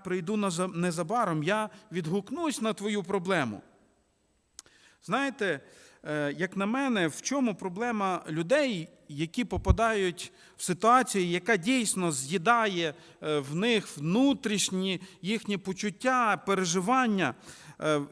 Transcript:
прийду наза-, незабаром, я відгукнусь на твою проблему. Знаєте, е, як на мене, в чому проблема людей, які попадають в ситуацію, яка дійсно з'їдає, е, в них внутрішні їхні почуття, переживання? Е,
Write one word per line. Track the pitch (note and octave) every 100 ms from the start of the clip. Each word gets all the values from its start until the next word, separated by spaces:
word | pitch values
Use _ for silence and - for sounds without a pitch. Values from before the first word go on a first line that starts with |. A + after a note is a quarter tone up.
прийду | F#3+ F#3 E3+ G#3+
наза-, | G3+ E3 F#3 E3+
незабаром, | F3+ E3 E3 A#3 G#3 D#3
я | D3+ G#3+ G#3+ - -
відгукнусь | E3+ D#3 G3 G3 C#4+ E4 C#4
на | A3
твою | - G3+ G#3
проблему. | F#3 G3+ F3+ F#3 B2 G2 - _ _ _ _ _ _ _ _ - - _ - _
Знаєте, | - A3+ C#4 - G3 C#3+ - - - -
е, | D3+ D3+ D3 D3
як | F3+ F#3+
на | G3
мене, | B3+ C#4 A3 E3
в | -
чому | - C#4 B3 F#3+
проблема | F#3+ F3+ A#3+ G#3+ G3 F3 -
людей, | D#3 E3+ C#4+ C#4 F#3+ D#3+ - -
які | C#3+ E3 - B3+
попадають | F3+ F#3+ F3+ A3+ G#3+ F#3 - - - - -
в |
ситуацію, | - F3 A3 B3+ B3 G3+ F3+
яка | E3+ F3+ G#3+
дійсно | E3+ C4 G3+ F#3+ F3
з'їдає, | C#3 C3+ F#3 E3+ A#3+ A3 F3 E3 - - -
е, | D#3+ D3+
в | C3+ D#3
них | A3+ A3 - -
внутрішні | D3+ G3+ C#4 B3+ G#3+ G3+ - F#3 F#3+ F3 F#3 -
їхні | F3 G#3+ - G3
почуття, | F#3+ F#3 G#3 E3 B3+ B3+ A3+ F3+
переживання? | - F#3+ F#3 F3 F#3 C4 B3 G3+ D3 - - - - -
Е, | D#3 D3+ C#3+